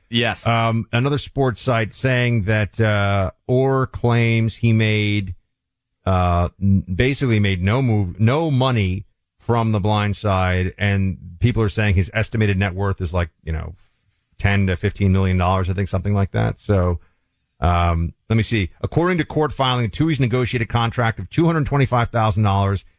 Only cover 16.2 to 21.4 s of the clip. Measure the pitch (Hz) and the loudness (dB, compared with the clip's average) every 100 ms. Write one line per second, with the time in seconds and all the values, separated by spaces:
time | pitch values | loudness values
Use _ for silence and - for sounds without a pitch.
16.2 | 98 113 110 - - 98 90 87 - _ | 0 -2 -2 -4 0 2 2 -2 -8 _
17.2 | _ _ _ - 87 87 87 85 85 - | _ _ _ -4 0 2 2 0 -4 -6
18.2 | - 113 107 113 92 - 98 - 175 185 | -2 0 0 -2 -4 -6 -4 0 0 0
19.2 | - 151 151 - 131 123 113 - 160 135 | -2 -2 -2 0 0 0 -2 0 0 0
20.2 | 123 123 110 127 113 120 117 117 113 - | -2 -2 -2 -4 -2 -2 -2 -2 -2 -4
21.2 | 92 - | -6 0